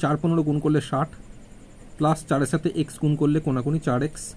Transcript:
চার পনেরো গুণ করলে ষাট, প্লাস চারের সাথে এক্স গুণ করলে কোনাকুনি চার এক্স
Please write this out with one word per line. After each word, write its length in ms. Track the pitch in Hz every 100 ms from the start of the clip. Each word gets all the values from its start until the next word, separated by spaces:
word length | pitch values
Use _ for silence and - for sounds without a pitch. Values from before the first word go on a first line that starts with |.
চার 120 | 143 147
পনেরো 240 | 165 165
গুণ 140 | 151 147
করলে 200 | 156 151
ষাট, 280 | - 127 151 - - - - - - - - -
প্লাস 220 | 151 156 -
চারের 200 | 139 135
সাথে 140 | 160 165 165
এক্স 140 | 147 -
গুণ 120 | 151 147
করলে 220 | 147 151
কোনাকুনি 400 | 151 131 131 156 139
চার 140 | 123
এক্স 200 | 147 - -